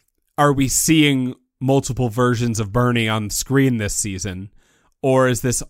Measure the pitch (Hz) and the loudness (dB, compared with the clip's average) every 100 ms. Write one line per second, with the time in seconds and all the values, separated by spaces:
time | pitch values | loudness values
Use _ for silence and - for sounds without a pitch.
0 | _ _ _ - 147 135 135 - - 160 | _ _ _ 0 2 2 0 0 2 4
1 | 147 135 127 127 _ - 131 139 135 123 | 4 2 -2 -8 _ -6 0 0 0 -2
2 | 123 107 123 117 120 110 104 123 123 120 | -2 0 0 2 -2 -2 -2 0 0 0
3 | 110 110 104 - - 135 135 120 104 - | 0 -2 -4 -6 -2 2 2 0 -4 -4
4 | 107 95 101 92 101 _ _ _ _ _ | -6 -6 -8 -10 -12 _ _ _ _ _
5 | 135 131 127 123 127 120 | 0 2 2 0 -2 -4